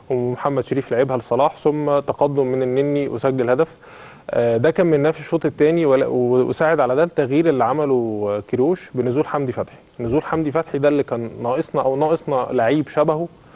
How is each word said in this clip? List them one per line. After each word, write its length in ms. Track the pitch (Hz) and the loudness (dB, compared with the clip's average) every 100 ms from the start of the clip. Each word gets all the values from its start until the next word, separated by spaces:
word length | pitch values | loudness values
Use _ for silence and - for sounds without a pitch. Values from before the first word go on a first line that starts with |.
| - | -6
ومحمد 540 | 127 123 120 - 135 | -2 -2 -4 -4 -4
شريف 280 | 120 131 - | -2 -4 -2
لعبها 240 | 120 135 127 | 0 0 -2
لصلاح، 380 | - 120 147 | -2 0 0
ثم 440 | - 151 151 147 143 | 2 -2 0 0 0
تقدم 480 | 139 143 147 143 131 | -2 0 0 2 0
من 160 | 131 | 0
النني 460 | 127 127 147 143 139 | 0 0 0 0 -2
وسجل 420 | 117 135 131 120 | -2 -2 0 0
هدف. 260 | 127 - - - - - - - | 2 0 -4 -20 -20 -20 -18 -6
آه، 260 | - 120 117 | 0 2 2
ده 140 | 147 | 2
كان 160 | 165 175 | 2 2
من 160 | 151 | 4
نفس 180 | 147 156 | 2 -2
الشوط 260 | 151 165 151 | -4 -2 -2
الثاني 400 | 143 147 170 156 | 2 2 4 4
ولا-، 200 | 135 127 | 2 2
و-، 420 | 127 123 127 123 | 0 2 2 2
وساعد 320 | 127 160 160 | 2 2 2
على 160 | 131 131 | 2 2
ده 80 | |
التغيير 440 | 170 - 135 143 165 | 0 0 0 2 2
اللي 160 | 135 | 2
عمله 800 | 117 143 147 127 117 104 104 104 101 | 2 0 2 0 0 -2 -2 -4 -4
كيروش 420 | 123 135 180 - | 0 0 0 -6
بنزول 320 | 131 127 127 151 | -4 -2 -2 -2
حمدي 260 | 151 135 | -2 -4
فتحي. 240 | 117 92 - - - | -4 -8 -10 -20 -8
نزول 220 | 120 135 | -2 -2
حمدي 280 | - 160 156 | 0 -2 -2
فتحي 260 | 143 160 143 | -2 -4 0
ده 100 | 143 | 2
اللي 140 | 147 | 2
كان 280 | 127 117 117 - | 0 -4 -6 -6
ناقصنا، 400 | 117 131 - 151 | -4 -4 -2 -2
أو 140 | 131 135 | 0 0
ناقصنا 500 | 156 165 - 131 123 | 0 0 -2 -4 -2
لعيب 380 | 127 113 147 143 | 0 2 0 0
شبهه 400 | - 151 156 170 - - | 0 0 0 -4 -10 -20